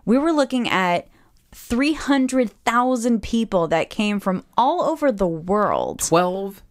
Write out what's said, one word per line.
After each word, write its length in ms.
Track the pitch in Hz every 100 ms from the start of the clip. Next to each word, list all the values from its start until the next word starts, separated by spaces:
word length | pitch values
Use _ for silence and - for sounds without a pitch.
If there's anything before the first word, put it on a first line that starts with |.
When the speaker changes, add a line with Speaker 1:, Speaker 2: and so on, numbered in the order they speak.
| -
Speaker 1:
we 120 | 247
were 120 | 320
looking 380 | 302 269 254 233
at 380 | 185 180 175 - _ _ _ _
three 420 | - - 240 285
hundred 580 | 302 - 277 254 262 240 -
thousand 600 | - 233 254 254 233 226
people 440 | - 233 220 190 165
that 220 | 165 -
came 300 | - 208 208
from 260 | 196 185 - -
all 280 | 254 349
over 280 | 285 311 294
the 160 | 202 185
world. 720 | 165 175 208 190 71 62 -
Speaker 2:
Twelve 640 | - 165 180 190 196 202 -